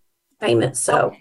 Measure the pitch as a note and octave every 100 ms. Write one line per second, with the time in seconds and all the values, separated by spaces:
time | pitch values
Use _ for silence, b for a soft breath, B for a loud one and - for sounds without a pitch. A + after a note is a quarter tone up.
0 | _ _ _ - G#3+ A#2 C3 - - D3+
1 | E3+ -